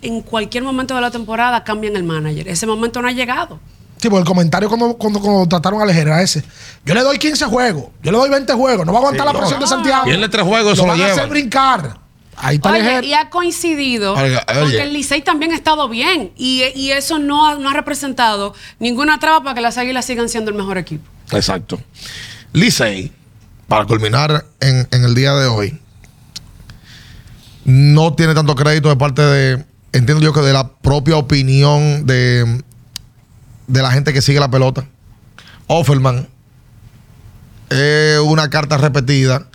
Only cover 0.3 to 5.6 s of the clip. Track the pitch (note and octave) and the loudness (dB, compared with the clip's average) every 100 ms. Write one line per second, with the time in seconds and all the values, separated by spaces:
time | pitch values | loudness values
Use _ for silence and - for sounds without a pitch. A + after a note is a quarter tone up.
0.3 | A3+ G#3+ A#3+ C4 C4 B3+ B3+ B3 A#3+ A3 | -6 -6 -6 -4 -4 -4 -4 -4 -4 -6
1.3 | A3+ B3 A#3+ A#3 G#3+ G#3+ G3+ E3+ D#3 D3+ | -2 0 -2 -4 -6 -4 -4 -4 -4 -4
2.3 | D3+ F3+ E3+ A3 G#3+ A#3 B3 B3 B3 B3 | -6 -6 -6 -4 -2 -4 -4 -4 -4 -4
3.3 | C#4 F4 D#3+ - - - - A#3 G3 F3+ | -6 -8 -12 -20 -20 -20 -4 0 2 2
4.3 | F3+ E3+ F3 G#3 A3+ A#3+ A#3 A3 G#3 G3+ | 2 2 0 0 0 -2 -2 -2 -2 0
5.3 | G3 F3 F3 | 2 2 0